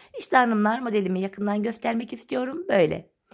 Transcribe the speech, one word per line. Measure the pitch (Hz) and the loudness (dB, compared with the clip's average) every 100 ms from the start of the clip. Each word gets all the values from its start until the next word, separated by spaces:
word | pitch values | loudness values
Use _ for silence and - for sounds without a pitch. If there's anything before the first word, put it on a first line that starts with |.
| - 539 | -18 -14
İşte | - 262 | 2 4
hanımlar, | 240 214 208 233 | 4 4 2 0
modelimi | 247 208 185 185 | 0 0 0 -2
yakından | 190 196 202 208 | -4 -4 -2 -2
göstermek | 214 226 233 226 240 | -2 -4 -4 -2 -4
istiyorum. | 233 - 262 254 311 381 | -10 -6 -4 -4 -6 0
Böyle. | 202 156 156 - _ _ | 2 2 0 -10 _ _